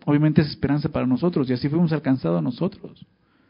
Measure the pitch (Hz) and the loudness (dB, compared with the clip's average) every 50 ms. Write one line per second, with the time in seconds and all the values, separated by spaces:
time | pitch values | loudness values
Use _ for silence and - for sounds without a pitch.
0 | - 165 147 147 151 156 151 175 156 143 - - - 139 143 151 147 151 - 127 | -2 0 2 2 4 4 4 2 2 0 0 0 0 2 2 2 -2 -4 -4 -2
1 | 127 127 127 120 165 180 175 160 135 127 127 123 147 143 147 170 180 156 160 147 | -2 0 0 0 0 -2 0 0 -2 0 -2 -2 -2 -2 0 2 2 2 0 0
2 | - 135 135 131 - 165 170 170 156 139 - - 165 - - - - - - - | 0 0 0 0 0 -2 -2 -2 -2 -4 -4 -4 -4 -6 -6 -8 -18 -20 -20 -20
3 | - _ _ _ _ _ _ _ _ _ | -20 _ _ _ _ _ _ _ _ _